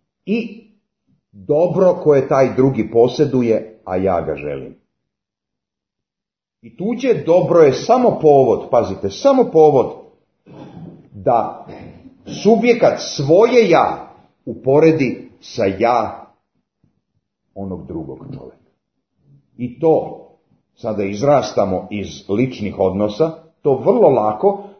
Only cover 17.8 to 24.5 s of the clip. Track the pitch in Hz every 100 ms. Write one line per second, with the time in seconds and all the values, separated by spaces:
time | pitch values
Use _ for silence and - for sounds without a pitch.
17.8 | 78 82 71 65 65 - 65 - _ _
18.8 | _ _ _ _ _ _ _ - 123 -
19.8 | 160 151 - - - _ _ _ _ _
20.8 | 117 104 98 104 139 143 - - 98 92
21.8 | - 104 90 - - 101 127 127 104 -
22.8 | 95 92 104 101 160 165 - _ 151 131
23.8 | 131 233 180 123 107 - 196